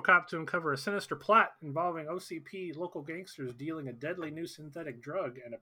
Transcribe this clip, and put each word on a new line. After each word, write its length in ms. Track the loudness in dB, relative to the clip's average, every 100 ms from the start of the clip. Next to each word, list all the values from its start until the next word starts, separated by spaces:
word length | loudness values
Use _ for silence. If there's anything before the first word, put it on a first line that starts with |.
RoboCop 240 | 8 8 8
to 100 | -2
uncover 380 | -2 -2 0
a 20 | 0
sinister 400 | 0 -2 -2 -2
plot 360 | 6 8 8 2
involving 460 | -4 0 0 -2 -4
O 100 | -6
C 220 | -6 -10
P, 340 | -8 -8 -6
local 260 | -6 -6 -6
gangsters 540 | -8 -8 -10 -8 -8
dealing 340 | -6 -6 -4 -6
a 40 |
deadly 360 | -6 -6 -4 -6
new 160 | -6 -8
synthetic 540 | -10 -12 -10 -8 -8
drug, 360 | -6 -4 -4 -6
and 120 | -12
a 40 | -12